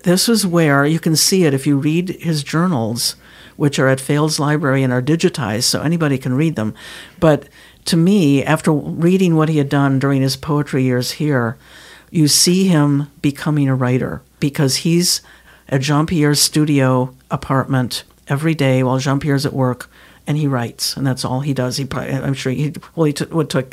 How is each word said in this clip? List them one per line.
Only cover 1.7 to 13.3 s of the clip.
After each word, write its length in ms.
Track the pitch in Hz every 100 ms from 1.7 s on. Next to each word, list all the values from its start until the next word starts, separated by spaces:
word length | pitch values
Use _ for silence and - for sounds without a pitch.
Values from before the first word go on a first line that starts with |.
| 143
read 340 | 139 165 180 -
his 220 | 165 151
journals, 720 | 139 151 180 147 110 117 - - - - - -
which 220 | 151 143
are 100 | 135
at 120 | 131
Fales 380 | - 147 156 151
Library 420 | 143 151 147 135
and 100 | 131
are 100 | 123
digitized, 640 | 127 165 180 - 110 107
so 180 | - -
anybody 360 | 143 170 151 131
can 160 | 131
read 220 | 127 160 135
them. 180 | 107 - - - - -
But 280 | 160 190 - - - - -
to 100 | 165
me, 460 | 170 208 147 139
after 300 | - 156 -
reading 640 | 151 151 156 170 185 185 160
what 120 | 156
he 100 | 156
had 100 | 139
done 320 | 143 139 135
during 200 | 139 139
his 140 | 135
poetry 480 | 131 - 147 143 143
years 300 | 131 123 123
here, 440 | - 151 135 113 123 - - - - -
you 160 | 175 147
see 400 | - - 180 190
him 420 | 156 147 143 139 -
becoming 460 | 147